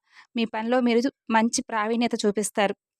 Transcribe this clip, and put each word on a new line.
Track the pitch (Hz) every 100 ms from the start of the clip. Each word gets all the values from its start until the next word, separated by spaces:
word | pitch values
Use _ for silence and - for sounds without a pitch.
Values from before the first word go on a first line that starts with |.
| _ - _ 240
మీ | 226
పనిలో | 220 226 254
మీరు | 240 233 262 _ -
మంచి | 226 226 262
ప్రావీణ్యత | - 226 214 233 233 226
చూపిస్తారు. | 208 202 196 - 202 196 _